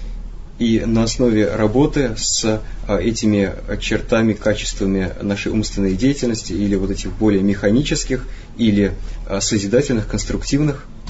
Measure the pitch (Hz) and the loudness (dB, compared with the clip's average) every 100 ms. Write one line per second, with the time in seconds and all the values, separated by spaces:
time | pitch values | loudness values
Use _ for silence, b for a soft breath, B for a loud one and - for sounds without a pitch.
0 | B B - - - - 117 110 113 113 | B B -10 -12 -12 -2 2 2 2 2
1 | 113 - 123 107 104 107 107 123 147 147 | 2 2 2 4 2 2 2 4 2 2
2 | 123 110 - - 113 107 B B - 98 | -2 -2 -2 0 0 0 B B -2 0
3 | 104 110 107 101 98 - - - - 110 | 0 2 2 2 2 -2 -6 -6 -2 -2
4 | - 113 113 101 107 104 - - 98 95 | 2 2 2 2 0 0 -4 -2 0 0
5 | 90 - 101 101 - 110 101 101 98 95 | -2 -4 -4 -2 -2 -2 -2 0 0 2
6 | 135 139 123 110 - 90 101 98 98 95 | 2 2 0 -2 -4 -2 0 0 0 -4
7 | 95 - 110 95 101 98 104 123 151 151 | -6 2 4 4 2 2 2 2 2 -2
8 | - 127 - B B - 113 101 95 92 | -2 -4 -6 B B 0 2 4 2 0
9 | B B - 98 - 107 98 123 147 117 | B B -6 -4 0 0 2 2 2 -2
10 | 113 107 - 101 - 139 151 131 - - | 0 -4 -2 -4 0 0 0 -2 -10 -12